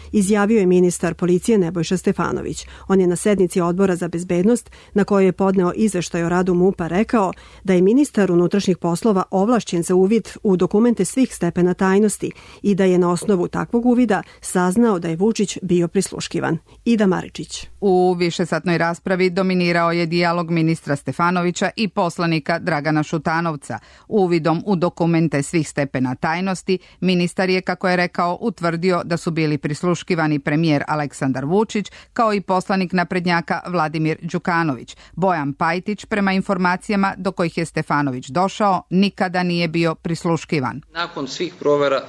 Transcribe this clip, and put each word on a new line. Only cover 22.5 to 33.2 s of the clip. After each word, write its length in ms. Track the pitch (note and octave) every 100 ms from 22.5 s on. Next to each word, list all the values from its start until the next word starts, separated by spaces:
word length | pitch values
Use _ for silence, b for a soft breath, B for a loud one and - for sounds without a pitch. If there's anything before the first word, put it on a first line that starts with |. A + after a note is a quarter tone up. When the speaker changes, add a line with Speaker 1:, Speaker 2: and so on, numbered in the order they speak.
| E3+
Speaker 2:
Dragana 440 | F3+ D3+ D3 D#3
Šutanovca. 760 | D3+ E3 E3+ D#3+ E3+ D3 - A2 b b b
Uvidom 540 | A3 F3+ E3+ D#3+ D#3+ -
u 100 | F#3
dokumente 680 | F3 - E3 E3 E3 C#3+
svih 260 | C#3 E3+ D3+
stepena 460 | - C#3 C3+ B2+
tajnosti, 640 | C3 E3 E3+ F#3+ F#3 - F#3 b b
ministar 500 | F3+ F3+ F3 - F#3
je, 100 | F#3
kako 280 | F#3 F3 F#3
je 80 | F3+
rekao, 420 | F3+ - F3 F3
utvrdio 640 | A#3 F3 E3+ E3 F#3 F3
da 120 | D3+ E3+
su 140 | F3
bili 280 | D#3 D#3 D3
prisluškivani 800 | D#3+ D3 F3+ E3+ - E3+ D#3 D3+
premijer 440 | D#3 D3+ E3 C#3+ -
Aleksandar 560 | D3+ D3 - C#3 C3
Vučić, 420 | C#3 G3 A3 G#3+ F#3+ B B
kao 220 | - A3+
i 60 | G3+
poslanik 520 | - F#3 - F#3+ F3+
naprednjaka 680 | F#3 F3 F#3